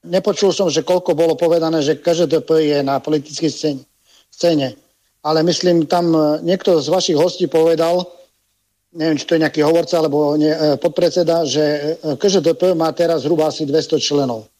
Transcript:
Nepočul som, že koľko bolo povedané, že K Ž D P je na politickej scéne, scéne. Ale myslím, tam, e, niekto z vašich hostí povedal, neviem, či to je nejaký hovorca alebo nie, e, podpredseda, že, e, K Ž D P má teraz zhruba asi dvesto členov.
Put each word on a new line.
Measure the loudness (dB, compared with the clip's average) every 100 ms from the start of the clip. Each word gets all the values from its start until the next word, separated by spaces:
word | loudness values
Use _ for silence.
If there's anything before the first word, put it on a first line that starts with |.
Nepočul | -2 -2 0 0 0
som, | 2 0
že | -2
koľko | 0 0 0 0
bolo | 2 2
povedané, | 2 2 0 0
že | 0 -2
K | 0
Ž | 0 2
D | 0
P | 2 0 2 0
je |
na | 0 -2
politickej | -2 -4 -4 -4 -4
scéne, | -2 -6 -6 -12 _ _ _ _
scéne. | -2 0 2 -2 -6 _ _ _ _
Ale | -2 0 0
myslím, | 0 2 2 2
tam, | 0 2
e, | 2 2 0
niekto | -2 -2 2 0
z | 2
vašich | -2 0 0
hostí | 0 0 -2
povedal, | 2 2 2 0 0 -4 -16 _ _ _ _ _ _ _
neviem, | -4 -2 -2
či |
to | 0 0
je | 0
nejaký | 0
hovorca | 2 2 0 0
alebo | 0 0 0 2
nie, | 0
e, | 0 0 0
podpredseda, | -2 0 0 2 0 0 0
že, | 0 0 -2 -4 -6
e, | -6 -2
K | 0
Ž | 2
D | 0
P | 2 0 2
má | -2
teraz | 0 0 0
zhruba | 0 0 0
asi | -2
dvesto | -2 -2 0 -2
členov. | 0 -2 -2 -6 -12